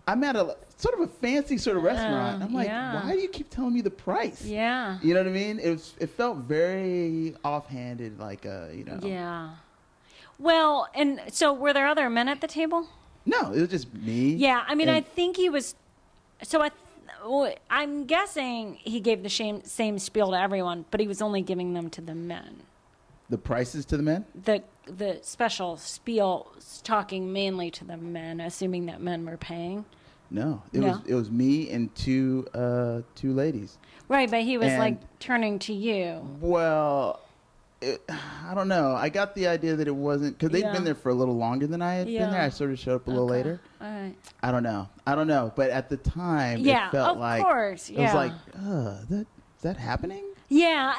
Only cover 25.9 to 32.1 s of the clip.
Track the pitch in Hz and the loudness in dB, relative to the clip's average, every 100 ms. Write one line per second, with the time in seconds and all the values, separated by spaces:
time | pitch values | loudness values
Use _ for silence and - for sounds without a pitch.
25.9 | - - 226 190 180 - - - - - | -10 -2 2 2 2 -4 -18 -20 -14 -2
26.9 | 214 202 190 185 196 196 185 170 - 185 | 0 0 -6 -4 -2 0 -2 -4 -8 -14
27.9 | 165 170 170 165 165 170 - 185 180 170 | -12 -10 -8 -8 -8 -8 -4 -4 -2 -4
28.9 | 165 175 170 165 170 - 170 170 202 208 | -6 -4 -4 -6 -10 -10 -8 -6 -6 -10
29.9 | - - - - 104 147 107 - - - | -18 -20 -20 -8 -4 -2 -4 -2 2 2
30.9 | 180 - 123 107 117 131 151 156 117 113 | 2 0 0 2 2 4 4 2 -2 -2
31.9 | - 135 | -2 0